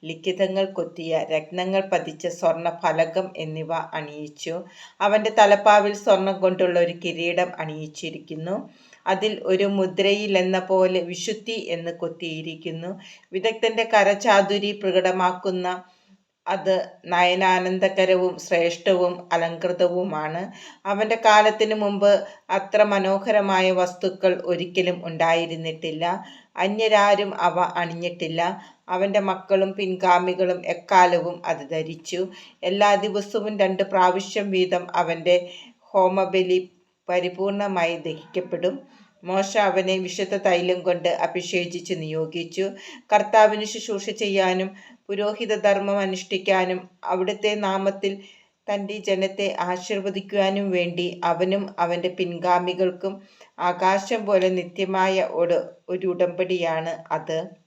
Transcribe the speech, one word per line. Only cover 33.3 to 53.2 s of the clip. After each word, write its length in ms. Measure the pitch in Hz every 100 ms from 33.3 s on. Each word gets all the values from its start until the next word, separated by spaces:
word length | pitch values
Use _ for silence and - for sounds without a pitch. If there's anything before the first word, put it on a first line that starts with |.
| 226 208 208
രണ്ട് 240 | 190 190
പ്രാവശ്യം 680 | 196 196 180 185 190 220 202
വീതം 440 | 190 180 180 175 175
അവന്റെ 540 | 165 165 160 180 175 - - _
ഹോമബലി 880 | _ 202 185 190 185 190 185 185 185 _ _ _ -
പരിപൂർണമായി 880 | 180 180 180 190 202 202 190 170 170
ദഹിക്കപ്പെടും. 800 | 160 151 - 185 180 170 180 277 - _ _ _
മോശ 340 | 175 190 196 220
അവനെ 400 | 202 - 185 190
വിശുദ്ധ 380 | 180 180 190 196
തൈലം 440 | 190 175 180 180
കൊണ്ട് 280 | 175 175 170
അഭിഷേചിച്ച് 840 | - 170 175 170 185 175 175 170
നിയോഗിച്ചു. 720 | 175 156 156 160 170 165 - 196 - - -
കർത്താവിന് 640 | _ 208 202 220 214 214 214
ശുശ്രൂഷ 440 | 220 - 202 208
ചെയ്യാനും 600 | - 214 196 185 185 190 - - -
പുരോഹിത 580 | _ 196 208 214 220 208
ധർമ്മം 380 | 208 196 202 202
അനുഷ്ഠിക്കാനും 880 | 190 185 - 190 190 190 180 185 - _
അവിടുത്തെ 520 | - 185 185 202 208 214
നാമത്തിൽ 580 | 202 190 196 196 196 196 - - _ _ -
തന്റെ 300 | 202 196 208
ജനത്തെ 580 | 196 190 190 190 202 -
ആശീർവദിക്കുവാനും 1120 | 175 180 - 208 196 196 196 202 196 196 196
വേണ്ടി 500 | 180 175 175 175 175
അവനും 520 | 170 165 185 196 196 -
അവന്റെ 300 | 170 175 180
പിൻഗാമികൾക്കും 1080 | 180 175 170 175 180 180 180 190 180 190 196